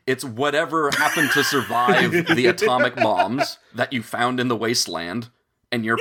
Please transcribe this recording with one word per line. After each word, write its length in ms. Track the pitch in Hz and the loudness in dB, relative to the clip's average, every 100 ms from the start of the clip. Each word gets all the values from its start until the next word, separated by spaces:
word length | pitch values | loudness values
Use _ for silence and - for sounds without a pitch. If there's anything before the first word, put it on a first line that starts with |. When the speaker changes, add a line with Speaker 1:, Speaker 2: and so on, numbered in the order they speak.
| - | -4
Speaker 1:
It's 180 | 127 | -4
whatever 680 | 139 110 143 147 165 160 143 | -4 -2 0 0 0 0 0
happened 400 | - 151 170 135 | 2 0 2 0
to 120 | 147 | 2
survive 680 | 135 139 110 117 123 - 175 | 2 0 0 0 2 4 2
Speaker 2:
<laughs> 240 | 170 165 127 | 0 0 2
Speaker 1:
the 100 | 120 | 2
atomic 480 | 120 214 123 123 - | 2 0 2 0 0
bombs 600 | 107 - 98 131 165 - _ | 0 2 0 0 -4 -6 _
that 200 | 113 - | -6 -4
you 80 | 127 | -4
found 360 | - 110 120 127 | -6 -2 -2 0
in 80 | 123 | 0
the 60 | 110 | 0
wasteland, 760 | 113 120 - 82 85 110 117 _ _ _ _ | 0 -2 -2 -4 -6 -8 -10 _ _ _ _
and 140 | 120 110 | -4 0
you're 140 | 117 | 2